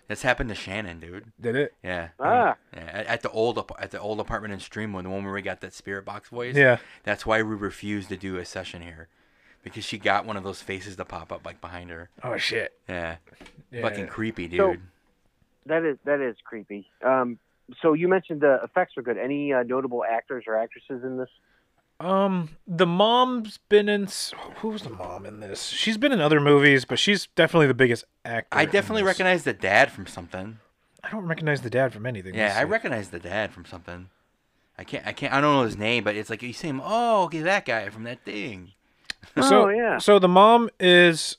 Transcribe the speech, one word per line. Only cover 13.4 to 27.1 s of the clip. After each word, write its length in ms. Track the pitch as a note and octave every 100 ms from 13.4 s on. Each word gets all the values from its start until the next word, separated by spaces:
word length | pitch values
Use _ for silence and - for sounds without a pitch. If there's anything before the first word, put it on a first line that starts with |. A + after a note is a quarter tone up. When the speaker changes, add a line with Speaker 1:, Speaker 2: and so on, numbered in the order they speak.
| - - _
Speaker 2:
Yeah. 120 | A#2+
Speaker 1:
Fucking 240 | A2+ G#2 F#2
creepy, 380 | - A2 - E2+ F2+
Speaker 3:
So, 160 | F#2+
Speaker 1:
dude. 100 | F2 F#2 _ _ _ _ _ _ _ C#3
Speaker 3:
that 180 | D#3+
is, 140 | E3 B2+
that 160 | C#3+ C#3+
is 160 | B2+ G#2
creepy. 440 | - A2+ G2 G2+ - _
Um, 340 | B2 C3 B2 A#2 _ _ - -
so 120 | E3
you 120 | D#3 F3+
mentioned 320 | F#3 - D3+
the 200 | C#3+ B2+
effects 320 | F#2+ F3+ F3+ -
were 60 |
good. 160 | A#2+ G2+
Any, 340 | B2+ C#3+ C#3+
uh, 100 | C3
notable 400 | B2 C3 C3 A#2+
actors 400 | G2+ A2+ - B2+ A2
or 100 | A2
actresses 460 | A#2 A#2+ - C3
in 140 | C3 B2+
this? 140 | B2+ _ _ _ _ _ _ -
Speaker 2:
Um, 500 | E3+ F#3+ G3 F#3 D#3+ - -
the 200 | E3+ F3+
mom's 720 | F3+ G#3+ B3 B3+ B3 G#3+ - -
been 200 | G#3 G#3
in 160 | G#3
s-, 300 | G3 - - - - -
who 120 | A3
was 140 | G#3+
the 80 | C3+
mom 340 | G2 F2 F2+
in 160 | - G#3+
this? 260 | - - -
She's 280 | - G#3+ G#3+
been 140 | C#4+
in 80 | A#3
other 200 | D3+ D#3
movies, 440 | C#3+ C#3+ C#3+ C3+
but 140 | - A#2+
she's 280 | -